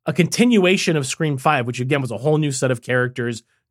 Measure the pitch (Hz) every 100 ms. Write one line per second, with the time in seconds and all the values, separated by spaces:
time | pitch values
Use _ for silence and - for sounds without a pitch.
0 | - - 165 - 240 226 180 190 190 156
1 | 135 - 160 135 156 147 120 120 127 143
2 | 127 117 139 151 147 131 131 123 - 123
3 | 123 127 120 113 - _ -